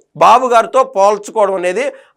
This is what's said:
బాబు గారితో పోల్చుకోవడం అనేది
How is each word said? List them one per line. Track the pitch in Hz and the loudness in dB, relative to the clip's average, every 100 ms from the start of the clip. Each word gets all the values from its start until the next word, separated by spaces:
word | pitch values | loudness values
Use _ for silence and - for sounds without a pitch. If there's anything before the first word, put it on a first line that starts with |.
| _ 143 | _ 0
బాబు | 170 233 262 | 4 4 2
గారితో | 233 214 254 | 0 0 -2
పోల్చుకోవడం | 262 196 196 208 202 214 202 | -2 0 0 0 -4 -4 -2
అనేది | 190 180 185 277 - _ | -2 -4 -4 -6 -10 _